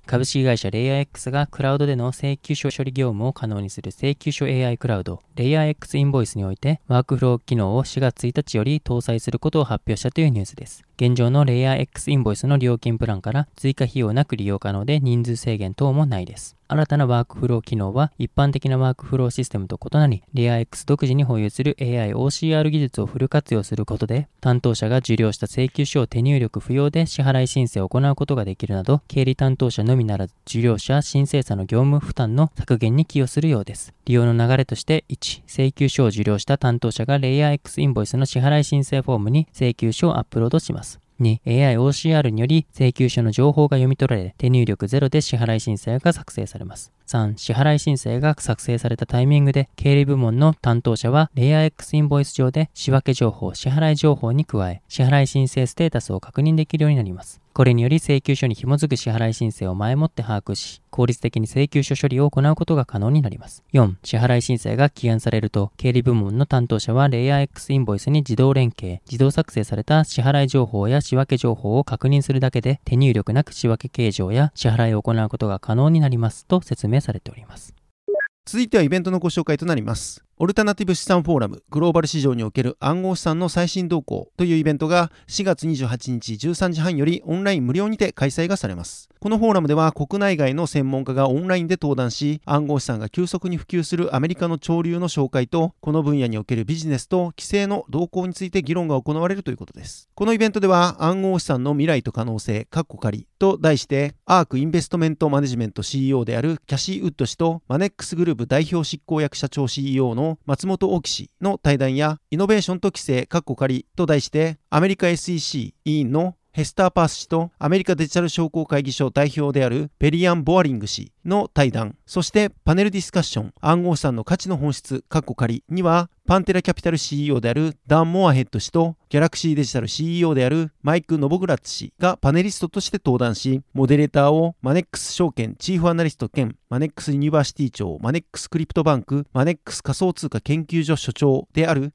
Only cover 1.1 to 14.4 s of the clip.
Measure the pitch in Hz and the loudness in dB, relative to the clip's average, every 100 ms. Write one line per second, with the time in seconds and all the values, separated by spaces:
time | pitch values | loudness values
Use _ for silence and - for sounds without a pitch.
1.1 | - 127 139 143 - 135 143 143 127 120 | -8 -6 -4 -4 -2 -2 0 0 0 -4
2.1 | - 139 139 - 147 139 - 135 131 127 | -4 -4 -4 -4 -4 -4 -4 -4 -2 -2
3.1 | 104 123 - 110 101 98 - 95 - 139 | -2 -4 -4 -4 -4 -6 -8 -12 -4 -4
4.1 | 143 151 - 135 131 127 120 120 101 90 | -2 -4 -4 -2 0 0 -2 -2 -2 -4
5.1 | 87 _ - 127 156 151 151 - 143 143 | -10 _ -4 0 2 0 -2 -4 0 2
6.1 | 135 - 107 95 95 139 156 - 123 - | 2 0 -2 -4 -4 -2 -2 0 0 2
7.1 | 127 127 120 - 117 95 120 135 131 131 | 0 2 0 -2 -2 0 0 -2 -2 -2
8.1 | - 120 147 - 110 120 151 - 120 - | -2 -4 -4 -2 -2 0 -2 -2 -4 -2
9.1 | 113 - 120 156 160 135 107 - 104 123 | -4 -4 -4 -2 0 0 -2 -4 -4 -2
10.1 | 165 156 107 98 - - - _ - 123 | 2 2 2 -4 -10 -18 -20 _ -2 2
11.1 | 123 120 139 139 123 131 131 127 - - | 2 2 4 2 2 0 0 -4 -6 -2
12.1 | 139 110 101 131 139 123 120 127 113 113 | 0 0 0 0 2 2 0 -2 -2 -2
13.1 | 101 110 127 147 - 135 - 131 135 110 | -4 -2 -2 -4 -4 -4 -2 -2 -2 0
14.1 | 117 147 107 | 0 -2 -2